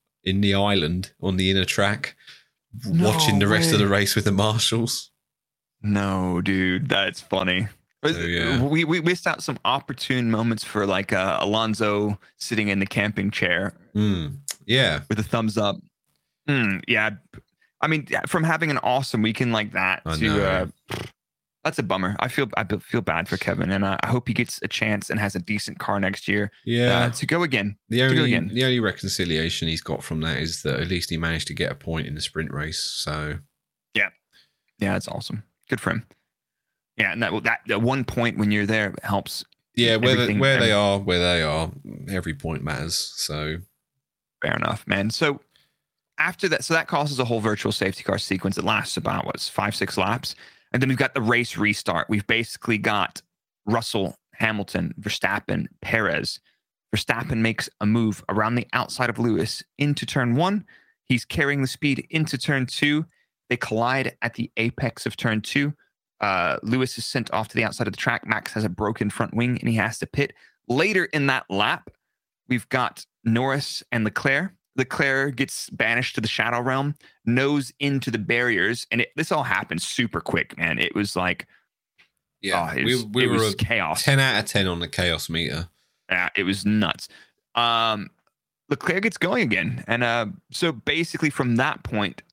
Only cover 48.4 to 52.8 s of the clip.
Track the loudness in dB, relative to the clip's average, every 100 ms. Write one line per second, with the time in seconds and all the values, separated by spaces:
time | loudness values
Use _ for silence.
48.4 | -2 -2 0 0 -2 -4 -2 -2 -2 -6
49.4 | -6 -2 -2 -2 -2 0 0 -2 -6 -14
50.4 | -18 -20 _ 0 2 2 0 0 2 2
51.4 | 0 0 0 0 0 -2 0 0 0 0
52.4 | -2 -6 -2 0